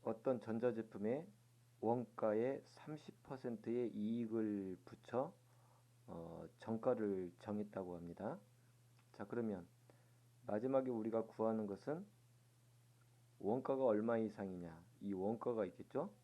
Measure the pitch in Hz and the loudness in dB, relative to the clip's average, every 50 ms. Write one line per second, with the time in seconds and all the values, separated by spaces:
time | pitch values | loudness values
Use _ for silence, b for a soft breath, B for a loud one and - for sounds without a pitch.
0 | - 117 110 - - 135 127 113 - - 110 113 117 123 113 113 110 - - 104 | 0 -2 -2 0 2 2 2 2 0 -2 0 2 4 2 2 2 -4 -6 -6 -2
1 | 101 107 123 143 170 - - - - - - - - - - - - 107 117 127 | 0 0 0 0 -2 -8 -18 -20 -20 -20 -20 -20 -20 -20 -10 -2 2 2 2 2
2 | 120 - - - - 110 107 107 117 131 139 147 - - - - - 147 156 147 | 0 -4 -4 0 2 4 4 4 4 2 0 -2 -6 -14 -20 -16 -12 -10 -10 -10
3 | - - - - _ - 143 131 - 127 117 104 - 113 117 120 123 110 101 104 | -12 -16 -18 -18 _ -10 -10 -6 -4 -4 -6 -4 -2 -2 0 0 0 0 0 -2
4 | 104 107 117 120 120 110 113 113 110 107 104 101 98 95 92 - - - - - | 0 0 0 0 0 0 0 0 2 2 0 0 -2 -4 -6 -8 -12 -18 -18 -18
5 | - - - 143 135 165 - - _ b b b b b b b b b _ _ | -12 -2 0 0 0 0 -6 -16 _ b b b b b b b b b _ _
6 | - - 90 85 82 82 82 82 82 82 - - - - 113 110 - 131 123 113 | -18 -14 -12 -10 -10 -10 -12 -12 -12 -14 -14 -12 -4 -4 -4 2 2 2 2 4
7 | 110 101 98 92 92 87 87 - - - 104 104 104 104 - 95 95 90 87 85 | 2 0 2 0 -2 -4 -8 -10 -8 -4 -4 -4 -4 -4 -6 -8 -6 -6 -8 -8
8 | 85 85 85 - 92 110 160 202 - - b b b b b b - - - - | -8 -10 -8 -6 -6 -6 -6 -6 -12 -20 b b b b b b -20 -20 -20 -20
9 | - _ - - 110 - - 117 117 110 101 90 82 - - _ B B B B | -20 _ -12 -12 -10 -4 -2 -2 -2 -2 -2 -4 -6 -12 -18 _ B B B B
10 | B B B B B B B - - - 104 107 117 131 135 135 131 127 123 113 | B B B B B B B -14 -4 0 0 2 2 4 4 4 4 4 0 0
11 | 107 113 107 113 113 113 - - 110 113 113 110 107 101 98 92 - 135 147 170 | 0 2 2 0 0 0 -2 2 2 2 4 2 0 -2 -4 -4 -4 -4 -4 -4
12 | 208 - - - - _ - - _ _ _ _ _ - - - - - - _ | -6 -12 -18 -20 -20 _ -20 -20 _ _ _ _ _ -20 -20 -20 -20 -20 -20 _
13 | - - - - - - - - 98 95 113 131 127 - 135 131 135 123 107 104 | -20 -20 -20 -20 -20 -20 -16 -4 0 2 2 2 2 0 2 4 6 6 6 6
14 | 107 117 117 113 110 107 107 - 101 95 92 90 87 85 80 82 87 - - - | 6 4 4 4 2 0 -2 -4 -6 -4 -4 -6 -8 -10 -10 -14 -18 -20 -18 -8
15 | 104 101 98 92 95 104 117 113 - 127 120 110 101 90 - - 120 - - 139 | -4 -4 -2 0 0 0 0 0 0 -2 2 2 0 0 -2 -10 -16 -6 -4 -4
16 | 156 208 - - | -4 -4 -8 -16